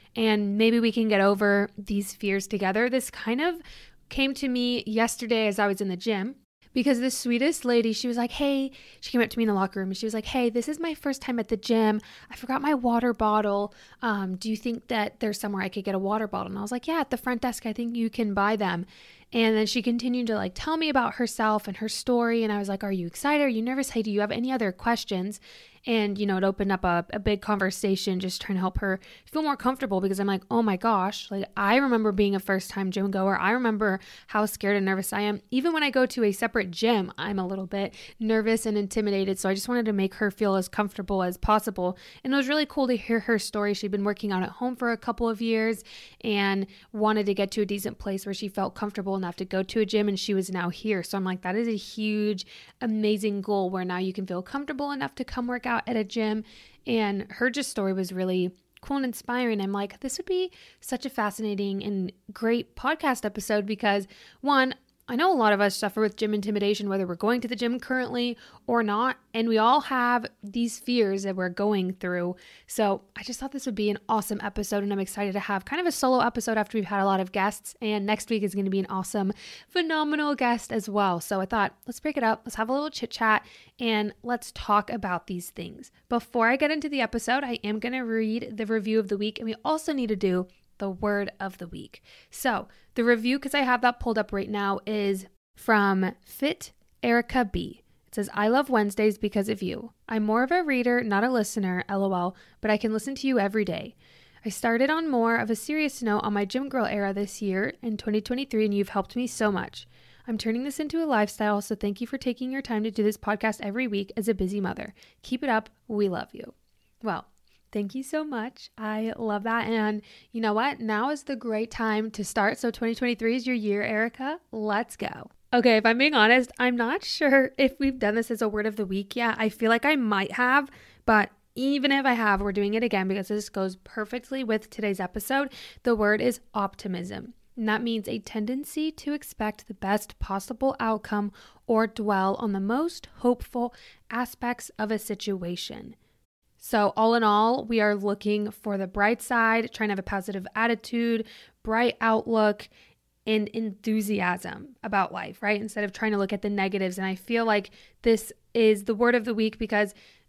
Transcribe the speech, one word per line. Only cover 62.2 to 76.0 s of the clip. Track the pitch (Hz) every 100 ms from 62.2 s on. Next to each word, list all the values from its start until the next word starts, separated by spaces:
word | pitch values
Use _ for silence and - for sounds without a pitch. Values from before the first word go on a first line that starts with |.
| -
great | 196 226 233 - -
podcast | 262 311 294 247
episode," | 208 208 - 208
because | 202 208 208 202 190 - - -
one, | 277 277 262 - _ _ -
I |
know | 247 359
a | 311
lot | 214
of | 202
us | 202 -
suffer | 202 214
with | 214 -
gym | 214
intimidation, | 208 196 208 202 208 202
whether | 196 180
we're |
going | 170 208 247
to | 233
the |
gym | 233 240 247
currently | - 254 247 247 240 233 - - -
or | 233
not. | 214 208 254 - _
And | 226 226
we | 220
all | 226 285
have | - 254 240 240 226 -
these | 202 233 233 -
fears | - 240 202 196
that | 196 185
we're | 180
going | 180 208 202 185
through. | 190 180 180 175 180 - - -
So | - 202 196 -
I | -
just | - 240
thought | 269
this | 277 262
would | 202
be | 208
an | 202 -
awesome | 220 - 208
episode, | 202 214 202 202
and | 202
I'm | 196
excited | 196 208 202
to | 196
have | 196 190
kind | - 311
of | 349
a |
solo | -